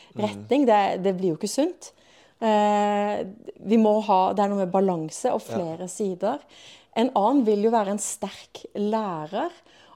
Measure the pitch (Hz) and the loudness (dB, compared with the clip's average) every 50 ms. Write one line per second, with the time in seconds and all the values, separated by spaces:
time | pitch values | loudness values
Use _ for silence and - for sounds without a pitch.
0 | - - - - 208 208 202 101 104 107 - 285 294 233 214 208 196 190 - 190 | -20 -18 -10 -6 -6 -4 -6 -6 -4 0 2 2 4 6 6 4 4 2 0 0
1 | 180 196 190 180 190 185 156 151 - 202 - - 285 370 349 - - - - _ | 0 -2 -2 0 0 -2 -2 -2 -4 -6 -2 0 -2 -2 -2 -8 -16 -20 -20 _
2 | _ _ _ _ _ _ _ - 233 226 214 208 208 208 208 208 208 208 208 202 | _ _ _ _ _ _ _ -4 0 2 2 4 4 4 2 2 2 2 0 0
3 | 208 208 208 - - 185 196 - - - - - - 185 214 226 220 214 208 214 | 0 -2 -2 -4 -6 -8 -10 -16 -18 -18 -18 -10 -4 0 2 4 6 4 4 2
4 | 208 208 202 185 185 190 196 196 202 202 202 202 190 180 180 196 196 190 180 170 | 2 2 4 4 4 2 2 0 0 0 0 -2 -2 0 2 2 2 2 0 -2
5 | 156 156 - - - 247 240 220 - - 233 220 175 165 160 170 185 180 - - | -4 -8 -8 -4 -4 -2 -2 -2 -4 -4 -6 -4 -4 -4 -6 -8 -10 -10 -8 -6
6 | 220 196 185 175 - 202 269 294 - _ - - - - - - _ _ - - | -4 -4 -4 -4 -4 -4 -4 -4 -8 _ -20 -20 -20 -20 -20 -20 _ _ -2 0
7 | 226 - - 208 196 214 269 294 240 214 214 208 202 226 233 226 208 190 202 208 | 0 0 2 2 2 4 4 4 4 4 2 2 2 2 2 2 0 0 -2 -4
8 | - - - - - 196 - - - _ - - - - - - 202 208 214 220 | -4 -8 -8 -8 -8 -10 -10 -12 -20 _ -20 -20 -18 -12 -8 -4 -4 -2 -2 -2
9 | 220 196 175 156 151 156 185 214 294 254 - - _ _ _ _ _ _ - | -4 -4 -6 -6 -8 -8 -6 -6 -6 -6 -8 -12 _ _ _ _ _ _ -20